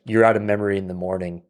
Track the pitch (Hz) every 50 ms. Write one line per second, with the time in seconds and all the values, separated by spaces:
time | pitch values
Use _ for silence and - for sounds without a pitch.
0 | _ 113 110 113 113 113 110 104 107 104 104 104 104 101 98 98 95 90 90 90
1 | 90 92 95 92 90 87 87 85 -